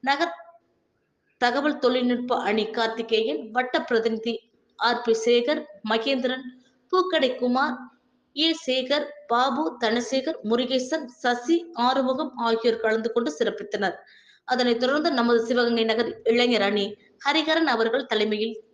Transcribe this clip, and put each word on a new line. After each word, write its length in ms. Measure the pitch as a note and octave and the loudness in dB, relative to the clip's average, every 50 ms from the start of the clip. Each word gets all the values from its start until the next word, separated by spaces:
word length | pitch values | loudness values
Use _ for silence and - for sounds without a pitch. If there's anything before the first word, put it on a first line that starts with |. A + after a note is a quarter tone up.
| - C4 | 0 -2
நகர் 280 | C#4 C#4+ E4+ F4 - - - - - _ _ _ _ _ _ _ _ _ _ _ _ _ _ _ _ _ | 0 0 0 -4 -4 -10 -18 -20 -20 _ _ _ _ _ _ _ _ _ _ _ _ _ _ _ _ _
தகவல் 360 | B3 B3 B3 C#4 C#4 D4+ C#4+ - | 0 0 0 2 0 0 -2 2
தொழில்நுட்ப 600 | - B3 B3+ B3+ B3 B3 B3 A#3+ - - A#3+ - - G3 | 0 2 2 2 2 0 0 -2 -2 -2 -2 -2 0 0
அணி 160 | G#3 A3 G#3 A3 - | 0 0 0 -2 -2
கார்த்திகேயன், 640 | A#3+ A3+ A3+ A3 A3+ A3+ - A3+ G#3+ A3 A#3+ D4+ D#4+ C4 G#3+ G#3+ | -2 -2 -2 -2 -4 -6 -4 -2 -2 -2 -2 -4 -6 -8 -4 -4
வட்ட 240 | B3 B3+ B3 - D#4+ - - | -4 -2 0 -2 -4 -2 0
பிரதிநிதி 460 | B3 A3 A3 A#3 A3 A3 - A#3+ A3+ - _ _ _ _ _ _ _ - | 0 0 2 0 -2 -2 -4 -6 -6 -6 _ _ _ _ _ _ _ -2
ஆர் 240 | - A#3 A#3+ A#3 - | 0 0 0 0 2
பி 100 | A3+ A3+ A3 - | 0 0 2 4
சேகர், 360 | A#3+ A#3+ A#3+ A#3 C4 D4+ D#4 - - - - - G#3+ | 2 2 4 4 2 -2 -2 -4 -10 -18 -12 -4 -2
மகேந்திரன், 540 | A3 A3+ A3 C4+ C#4 B3+ A#3+ B3 B3+ C4 C4 - - - _ _ _ _ _ _ | -2 0 0 0 -2 0 0 -2 -4 -4 -8 -14 -16 -18 _ _ _ _ _ _
பூக்கடை 380 | - F#4 F#4 F#4 F4 D#4 C4+ B3 B3 - | 0 0 2 2 2 2 2 2 0 0
குமார், 340 | B3 B3 B3 B3+ C#4 D#4 - - - - _ _ _ _ _ _ _ _ _ | -2 0 2 2 0 0 -2 -6 -10 -18 _ _ _ _ _ _ _ _ _
ஏ 120 | C#4 D#4 E4 D#4+ D#4 - | 0 0 0 0 -2 -2
சேகர், 380 | - B3+ C4 B3+ B3+ C#4+ D4+ D4 - - - - - | -2 -2 -2 0 0 0 -2 -2 -6 -10 -18 -4 0
பாபு, 320 | A#3 A#3+ B3+ C4+ A#3+ C#4 D#4 D#4 B3 - | 2 2 2 2 0 -2 -2 -4 -4 -2
தனசேகர், 580 | A#3+ A3 A3 B3 A#3+ - C4+ C4+ B3+ D#4+ D#4+ - - G#3 | -2 0 0 0 -2 0 -2 -2 -2 -2 -6 -6 -2 -2
முருகேசன், 520 | A3+ A#3 C4 B3 C4 B3+ B3+ - D#4 D#4+ C#4+ A#3+ - _ | 0 0 0 0 0 -2 -2 -2 -4 -6 -6 -8 -16 _
சசி, 360 | - B3 A#3+ A#3+ A#3+ B3+ E4 E4+ E4+ - - - A#3 B3 | -2 -2 -2 0 0 0 0 0 0 -6 -4 0 2 4
ஆறுமுகம் 440 | C4+ C#4 B3+ B3+ C4 C4 D#4 B3+ - - A#3 | 4 4 4 2 0 0 -2 -6 -4 -2 0
ஆகியோர் 340 | A#3 A3+ A3+ A3+ A#3+ A3+ - - | 0 0 2 2 0 0 2 2
கலந்து 280 | A3 A3 A3+ A3 A#3 | 2 2 2 0 0
கொண்டு 200 | - A#3 A#3+ - - - | -2 0 -2 -2 -2 0
சிறப்பித்தனர். 600 | A3+ G#3+ - - G3 - - G3+ G3+ F#3 - - - - - - _ _ _ _ _ | -2 -2 -2 -4 -10 -8 -4 -2 -2 -2 -4 -6 -16 -20 -20 -20 _ _ _ _ _
அதனைத் 380 | - B3+ B3 B3 A#3+ A#3 A#3 B3+ | -4 0 0 2 2 2 2 2
தொடர்ந்து 280 | B3+ C#4 D4+ D4+ - C#4 B3 | 2 2 2 0 0 0 2
நமது 240 | A#3 A#3+ A#3+ A3+ A3+ - | 2 4 4 4 2 2
சிவகங்கை 360 | B3 B3 A#3+ A#3 A#3 A3+ A3+ A3 | 2 2 2 2 2 0 2 2
நகர் 200 | A3 A3+ A#3 - - - - - | 2 0 0 -2 -4 -4 0 2
இளைஞர் 340 | A3+ A#3+ B3 B3 A#3+ G#3+ G3 G3 | 2 4 4 4 4 2 2 2
அணி 180 | G#3 G#3 G3 G#3 - _ _ _ _ _ - | 2 0 -2 -2 -6 _ _ _ _ _ -2
ஹரிஹரன் 440 | C#4 D4 D#4+ D4+ D#4 D#4 E4 D#4+ D4 B3 | 0 0 2 2 2 2 2 2 2 2
அவர்கள் 340 | A3+ A3+ A3+ A#3 C4+ C4 - A#3 | 2 0 0 0 -2 -2 -2 0
தலைமையில் 420 | G#3+ G#3 G#3+ G#3+ G#3 G#3+ A3+ E4 - - _ | 0 0 0 0 -2 -2 -4 -6 -10 -16 _